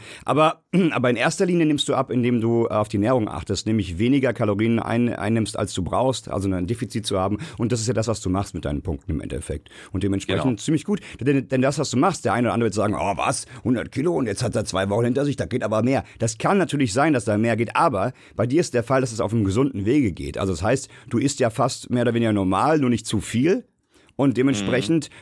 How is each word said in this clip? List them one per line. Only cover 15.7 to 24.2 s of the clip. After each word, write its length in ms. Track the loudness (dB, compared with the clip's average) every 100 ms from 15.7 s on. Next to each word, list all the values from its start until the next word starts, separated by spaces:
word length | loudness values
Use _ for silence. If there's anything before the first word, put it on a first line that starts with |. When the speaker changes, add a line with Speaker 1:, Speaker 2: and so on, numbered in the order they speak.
| 2
Speaker 1:
mehr.“ 220 | 2 2 -2 -4
Das 200 | -4 0
kann 200 | 2 2
natürlich 340 | 2 0 0
sein, 200 | 2 2
dass 120 | 2
da 140 | 2 2
mehr 180 | 2 0
geht, 180 | 0 2
aber 360 | 2 2 -2 -4 -8 -4
bei 100 | 0
dir 140 | 0
ist 140 | 0
der 80 | 0
Fall, 180 | 0 0
dass 120 | 0
es 80 | -2
auf 120 | 0
einem 120 | 0
gesunden 400 | 2 2 0 0 2
Wege 260 | 2 2
geht. 260 | -2 -6 -4
Also 140 | -4
das 100 | -2
heißt, 260 | 0 0 -4 -18 -4
du 100 | 0
isst 220 | 0 2
ja 100 | 0
fast 400 | 2 -2 -2 -4
mehr 120 | 0
oder 120 | 2
weniger 180 | 2 2
normal, 460 | 2 2 2 2 2
nur 120 | 2
nicht 160 | 0 -2
zu 140 | -4
viel. 440 | -2 0 2 0 -4 _ _ _ _ -2